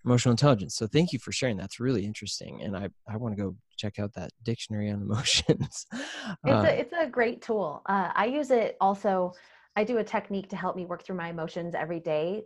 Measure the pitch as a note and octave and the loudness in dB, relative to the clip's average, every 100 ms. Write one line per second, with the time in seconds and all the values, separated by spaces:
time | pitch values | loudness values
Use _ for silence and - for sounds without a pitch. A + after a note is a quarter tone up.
0 | - B2 B2 A#2 C#3+ A#2+ F#2+ - A2 D3 | 4 4 6 6 6 6 2 -4 0 2
1 | F3 B2 - G2+ C3 G2+ F#2 - A#2+ B2 | 2 0 -4 -2 -2 -2 -6 -4 0 0
2 | G2+ G#2+ G2+ - - C2+ B1 F#2+ G2 - | -2 -6 -8 -10 -10 -10 -6 -6 -6 -8
3 | - G#2+ A#2+ G#2 G2 F#2 _ - G#2 - | -10 -6 -4 -4 -4 -6 _ -10 -8 -6
4 | G#2 - F2+ - A2+ A#2 - G#2+ G#2 G#2 | -6 -6 -10 -8 -6 -6 -4 -4 -2 -4
5 | G2+ G#2 - - - - C#3 - - A#3 | -2 -2 2 2 4 2 0 -6 -10 -10
6 | C#4+ - A#3+ F3+ - A#3+ B3+ - - F4 | -10 -8 -8 -2 4 6 6 4 0 -2
7 | D#4 B3 A#3 A#3+ - A3 E3+ C#3+ - G3 | 0 2 0 0 -2 -2 -2 -4 0 0
8 | F3+ - G#3+ C#4 C4+ B3 G#3 - F#3+ G3 | 2 0 0 0 2 4 2 2 2 2
9 | G#3 F#3+ F3+ F3+ - - _ - G#3+ A#3+ | 2 2 2 -4 -18 -20 _ 0 2 0
10 | G#3 A3 G3+ G3 F#3 F#3+ F#3 F#3 F3+ F3 | 0 -2 -2 -6 -6 -4 -4 -4 -6 -8
11 | - F#3 E3+ E3+ D#3+ F3+ E3+ E3 D#3 E3+ | -6 -6 -6 -6 -6 -6 -6 -4 -4 -4
12 | E3 D3+ E3 G#3 | -2 0 0 -4